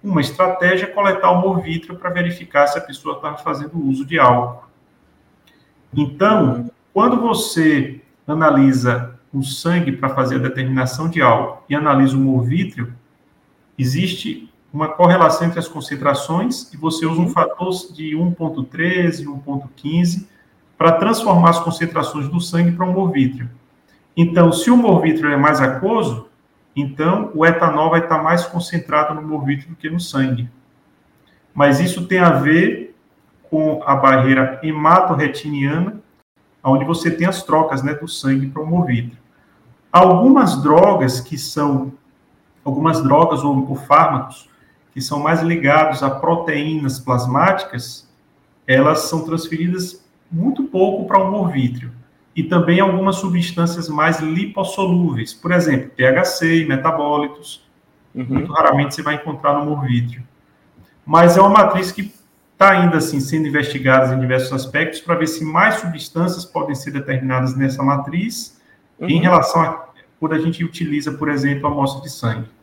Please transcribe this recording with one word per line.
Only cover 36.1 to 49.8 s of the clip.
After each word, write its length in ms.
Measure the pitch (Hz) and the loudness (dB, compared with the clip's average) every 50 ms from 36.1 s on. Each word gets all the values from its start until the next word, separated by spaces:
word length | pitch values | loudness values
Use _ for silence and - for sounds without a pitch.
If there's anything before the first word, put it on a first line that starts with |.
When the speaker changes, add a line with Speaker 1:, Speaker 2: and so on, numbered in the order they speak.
| _ _ _ _ _ _ _ _ _ _ _ | _ _ _ _ _ _ _ _ _ _ _
Speaker 1:
onde 200 | - 135 135 - | 2 2 2 2
você 280 | - 170 165 - 170 | 0 -4 -2 0 -2
tem 160 | - 160 170 180 | -2 0 -2 -2
as 160 | 190 - - | -2 -4 -2
trocas, 400 | - 160 156 160 156 139 131 123 | 0 2 2 2 2 -2 -4 -4
né, 100 | 143 151 | -4 -4
do 140 | 147 - - | -6 -8 -12
sangue 400 | - - - 135 135 135 135 135 | -12 -6 -2 0 0 0 -2 -4
para 140 | - 151 | -6 -8
o 40 | 151 | -6
morvítreo. 540 | 156 170 180 160 135 123 117 120 - - - _ _ _ _ _ _ _ _ _ _ - _ _ _ | -2 0 0 0 0 0 -2 -2 -6 -10 -16 _ _ _ _ _ _ _ _ _ _ -20 _ _ _
Algumas 680 | - 175 185 185 180 175 214 262 277 302 240 175 147 135 139 | 4 6 6 8 6 6 6 6 6 6 6 2 0 0 2
drogas 580 | 151 151 165 190 208 196 165 139 127 123 - | 4 6 6 6 6 4 2 0 0 -2 -4
que 160 | - - 160 135 | -8 -8 -10 -10
são, 560 | - - - 156 147 143 139 135 131 139 - - _ _ _ _ _ _ _ _ _ _ _ _ _ | -10 -8 -4 -2 -2 0 0 0 -2 -4 -10 -16 _ _ _ _ _ _ _ _ _ _ _ _ _
algumas 380 | - 135 143 156 160 156 - 135 | -6 -4 0 0 0 0 0 0
drogas 400 | 131 139 - - - 156 135 139 | 0 2 2 2 0 0 -2 -2
ou, 260 | 143 139 131 131 135 | -2 -2 -2 -2 -4
ou 60 | 135 | -6
fármacos 760 | 127 - - 143 151 156 - - 127 - - - - - _ _ _ _ _ _ _ _ _ | -10 -2 2 4 4 4 4 0 -4 -6 -8 -14 -20 -20 _ _ _ _ _ _ _ _ _
que 100 | _ 135 | _ -10
são 180 | 127 - 151 147 | -8 -6 -6 -4
mais 220 | 143 151 170 160 | 0 0 0 0
ligados 640 | 160 165 170 165 139 139 147 156 156 156 143 135 143 | 0 0 -2 0 2 4 4 4 4 2 0 -2 -2
a 60 | 135 | -4
proteínas 920 | 131 - - 156 165 165 - - 151 143 147 156 160 156 143 135 131 - | -4 -2 -2 -2 -2 -2 -2 -4 -4 -4 -4 -4 -4 -4 -4 -4 -6 -6
plasmáticas, 1080 | - 131 127 123 117 127 123 139 160 190 190 185 - - - 120 120 - - - - _ _ _ _ _ _ _ _ _ _ _ _ - | -4 -2 -2 -2 0 0 0 2 2 2 2 0 -4 -8 -10 -12 -12 -12 -16 -18 -20 _ _ _ _ _ _ _ _ _ _ _ _ 2
elas 320 | 131 135 135 147 156 156 | 2 4 4 4 2 0
são 240 | - - 170 156 156 | -2 -4 -6 -6 -4
transferidas 800 | 160 160 160 - - 165 156 170 180 180 185 | -4 -6 -6 -6 -6 -6 -4 -2 -2 -2 -4